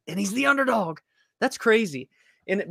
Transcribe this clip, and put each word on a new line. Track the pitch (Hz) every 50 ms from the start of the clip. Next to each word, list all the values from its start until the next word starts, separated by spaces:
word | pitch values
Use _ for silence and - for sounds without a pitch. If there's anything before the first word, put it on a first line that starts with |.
| _
and | - 165 190
he's | 202 196 202
the | 254 277
underdog. | 277 277 277 269 254 247 220 190 165 160 - - _ _ _ _ _ _ _
That's | - 262 - -
crazy. | - 233 220 226 226 185 147 131 127 - _ _ _ _ _ _ _
And, | - 190 202 190 -